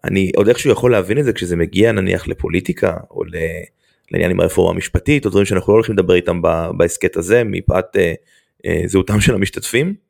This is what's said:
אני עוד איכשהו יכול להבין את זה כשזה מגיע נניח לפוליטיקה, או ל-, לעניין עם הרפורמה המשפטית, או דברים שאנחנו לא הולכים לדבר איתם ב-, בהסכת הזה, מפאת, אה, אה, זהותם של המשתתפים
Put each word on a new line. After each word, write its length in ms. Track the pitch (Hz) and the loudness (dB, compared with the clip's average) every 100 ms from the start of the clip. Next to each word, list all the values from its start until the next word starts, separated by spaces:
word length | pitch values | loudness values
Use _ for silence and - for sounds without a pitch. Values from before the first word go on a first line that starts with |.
אני 280 | 135 98 127 - | 0 0 2 2
עוד 120 | 104 | 0
איכשהו 240 | 120 143 | 0 0
יכול 200 | 104 123 | 2 2
להבין 260 | 113 92 123 | 2 0 0
את 80 | 139 | 0
זה 80 | |
כשזה 220 | 104 87 85 | -2 -4 -2
מגיע 360 | 85 92 113 | -2 2 2
נניח 360 | 107 92 90 85 | 2 0 -2 -4
לפוליטיקה, 720 | - - 85 - 175 92 82 - | -6 -4 -4 -4 -2 -2 -4 -10
או 120 | - | -10
ל-, 60 | 82 82 82 82 82 _ _ _ _ | -8 -6 -6 -6 -12 _ _ _ _
לעניין 200 | 85 85 | -2 0
עם 80 | 92 | 2
הרפורמה 340 | 85 - 87 | 0 2 2
המשפטית, 520 | 87 - - - 147 107 | 0 -2 -4 0 0 2
או 40 | |
דברים 160 | 101 101 | 0 2
שאנחנו 280 | 95 - | 0 4
לא 40 | 107 | 2
הולכים 180 | 113 101 | 4 0
לדבר 180 | 90 | 2
איתם 280 | 90 87 87 | 2 2 -2
ב-, 280 | 82 82 82 - | 0 0 -4 0
בהסכת 400 | 85 - 92 - | -2 0 -2 -2
הזה, 260 | 87 117 | 2 2
מפאת, 540 | 113 92 - 92 92 - | 2 -2 0 -2 -2 0
אה, 160 | 87 80 _ _ _ _ - | 0 -2 _ _ _ _ -4
אה, 160 | 82 87 | -2 0
זהותם 360 | 95 92 104 | 0 2 2
של 140 | 98 107 | 2 0
המשתתפים 580 | 98 - - 120 165 208 | -2 -6 -2 -2 0 -6